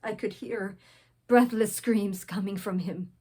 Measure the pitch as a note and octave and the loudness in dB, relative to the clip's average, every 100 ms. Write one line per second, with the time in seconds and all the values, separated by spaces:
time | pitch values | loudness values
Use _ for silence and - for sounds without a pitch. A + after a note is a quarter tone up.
0 | A3+ G#3 G#3 - A#3 A#3 G3 F#3+ _ - | -8 -6 -6 -8 -8 -6 -6 -10 _ -20
1 | _ _ _ B3 B3 A3 A3 - - A3 | _ _ _ 6 6 4 0 0 0 2
2 | G3+ F#3 - F3 F#3+ G3 G#3 F#3 E3+ E3+ | 2 -4 -6 -4 -4 -4 -4 -4 -4 -6
3 | F3+ _ | -10 _